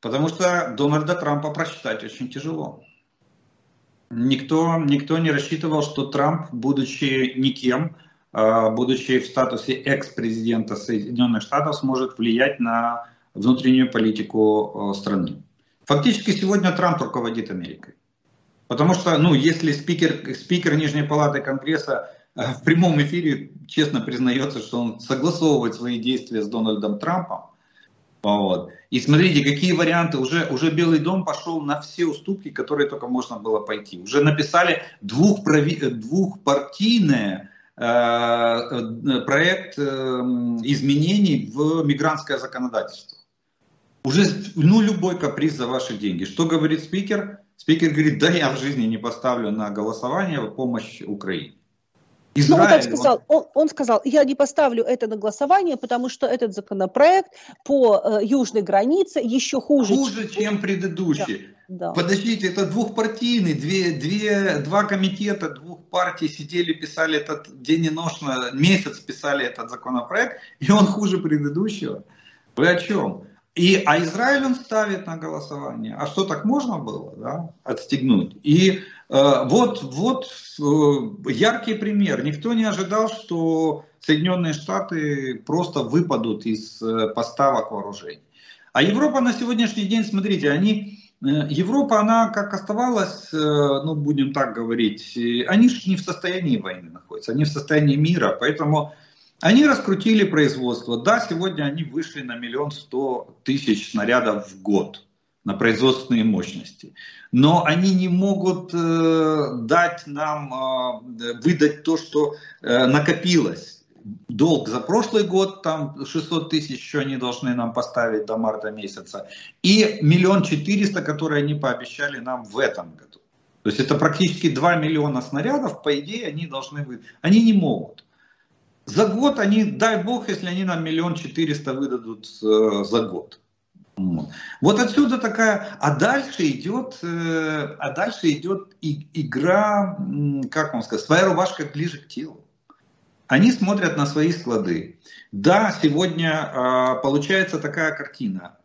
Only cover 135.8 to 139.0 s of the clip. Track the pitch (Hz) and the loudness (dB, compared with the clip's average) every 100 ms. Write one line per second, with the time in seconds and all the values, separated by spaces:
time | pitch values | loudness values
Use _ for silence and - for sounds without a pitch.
135.8 | 143 139 202 269 269 - 160 123 175 233 | -2 2 2 0 -4 -2 -2 -2 -4 -6
136.8 | 262 - 170 170 165 160 160 156 147 151 | -6 -10 -8 -4 -2 -2 -2 -4 -6 -6
137.8 | 143 135 214 220 165 143 165 190 - _ | -8 -4 -4 0 0 0 -2 -6 -6 _
138.8 | 160 147 | -6 -6